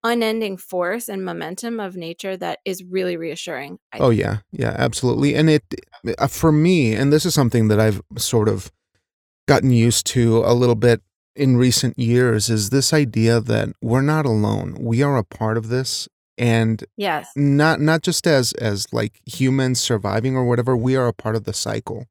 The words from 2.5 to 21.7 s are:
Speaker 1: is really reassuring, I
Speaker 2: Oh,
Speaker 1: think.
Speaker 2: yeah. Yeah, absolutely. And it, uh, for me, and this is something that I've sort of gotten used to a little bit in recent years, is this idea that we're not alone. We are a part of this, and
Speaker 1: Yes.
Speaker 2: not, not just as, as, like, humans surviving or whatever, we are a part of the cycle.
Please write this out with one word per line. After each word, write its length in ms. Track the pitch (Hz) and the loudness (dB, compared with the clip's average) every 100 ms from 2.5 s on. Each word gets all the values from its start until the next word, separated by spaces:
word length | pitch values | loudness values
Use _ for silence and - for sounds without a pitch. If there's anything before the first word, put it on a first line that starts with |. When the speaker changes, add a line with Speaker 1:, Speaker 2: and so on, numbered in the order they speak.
| 160 | -8
Speaker 1:
is 200 | - 185 | -8 -10
really 340 | 180 185 180 170 | -6 -4 -4 -4
reassuring, 600 | 165 156 - 143 143 180 _ | -8 -10 -10 -10 -12 -16 _
I 60 | - | 0
Speaker 2:
Oh, 120 | 131 | 2
Speaker 1:
think. 80 | 113 | 2
Speaker 2:
yeah. 180 | 104 104 _ | 0 -4 _
Yeah, 240 | - 113 - | -6 -6 -2
absolutely. 560 | 123 - 127 120 139 | -4 0 -2 2 2
And 160 | 139 160 | 2 4
it, 140 | 151 _ - - - 120 - | 2 _ -14 -14 -12 -8 -2
uh, 80 | 135 | -4
for 240 | - 160 | 2 2
me, 420 | 151 165 185 120 | 4 4 4 2
and 180 | 107 139 | 2 2
this 140 | 151 175 | 2 2
is 80 | |
something 360 | 151 123 117 110 | 2 2 4 4
that 100 | 104 | 4
I've 220 | 110 101 - - | 2 0 -8 -8
sort 320 | - 120 107 | 0 2 2
of 240 | 101 - _ _ _ _ _ _ _ - | 0 -6 _ _ _ _ _ _ _ 2
gotten 240 | 139 131 | 4 4
used 340 | 123 117 117 - | 4 4 2 -2
to 360 | 127 117 113 - | 2 4 4 4
a 80 | |
little 220 | 120 123 117 | 2 2 2
bit 260 | 120 113 _ _ _ - | 2 2 _ _ _ -2
in 220 | 139 123 | 2 4
recent 400 | 127 120 127 - | 4 2 -2 -2
years, 540 | 117 120 127 113 110 | 0 2 2 0 0
is 180 | 110 101 | -2 0
this 240 | 131 135 | 0 2
idea 460 | 156 139 110 113 117 | 0 0 2 2 2
that 280 | 113 110 107 - | 0 -2 -2 -6
we're 220 | 117 123 | -2 0
not 240 | 139 156 143 | 2 0 0
alone. 500 | 107 104 104 92 - | 0 0 -2 -4 -8
We 220 | 117 117 | -4 0
are 160 | 143 135 | 2 0
a 60 | |
part 340 | 101 - 110 113 | -4 -6 -4 -4
of 120 | 110 | -4
this, 380 | 123 127 - - _ _ - | -4 -4 -8 -10 _ _ -4
and 480 | 120 113 113 110 - - | 0 2 0 -2 -8 -8
Speaker 1:
Yes. 340 | 202 156 - - | -4 -4 -6 -2
Speaker 2:
not, 460 | 143 143 156 160 | 2 4 2 2
not 220 | 151 160 | 2 0
just 240 | - 165 180 | 0 -2 2
as, 260 | 143 123 | 2 2
as, 320 | - 113 101 - | -2 -2 -4 -4
like, 260 | 117 107 _ - | -4 -4 _ -18
humans 540 | - 131 135 131 123 | -2 0 2 0 -2
surviving 540 | - 117 101 101 123 131 | -2 -2 -2 -2 -2 0
or 80 | 123 | 0
whatever, 320 | 120 123 127 | 0 0 0
we 180 | 123 131 | 2 2
are 120 | 123 | 0
a 60 | |
part 220 | - 110 110 | -2 -4 -4
of 100 | 104 | -4
the 80 | |
cycle. 520 | 107 110 | -6 -6